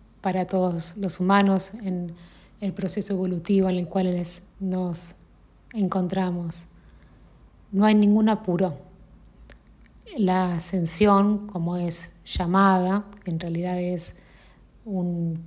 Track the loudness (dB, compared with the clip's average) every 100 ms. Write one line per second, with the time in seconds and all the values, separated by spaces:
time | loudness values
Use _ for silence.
0 | _ _ -4 -2 -2 0 0 -2 -6 -6
1 | -6 -2 4 6 6 2 -2 -8 -6 -6
2 | -8 -12 -20 -20 -20 _ -8 -4 -4 -2
3 | -2 -2 -2 -4 2 2 4 0 -2 -2
4 | 0 -2 -4 -10 -16 -8 -4 -2 -4 -4
5 | -6 -10 _ _ _ _ _ -2 0 0
6 | -2 0 -2 -2 -6 -10 -14 -20 -20 -20
7 | -20 -20 -20 -20 -20 _ _ 2 4 6
8 | 6 4 2 0 -2 0 0 -4 -16 -20
9 | -20 -20 -20 _ -20 -20 _ _ -20 -20
10 | -12 -2 2 2 0 -2 -2 -2 -2 4
11 | 6 6 4 0 -4 -6 -4 -2 -2 -4
12 | -6 -12 -6 -4 2 4 4 4 2 -2
13 | -4 -14 -8 -6 -4 -4 -4 -2 -2 -4
14 | -8 -14 -20 -20 -20 _ _ _ -8 -4
15 | -2 -2 -4 -6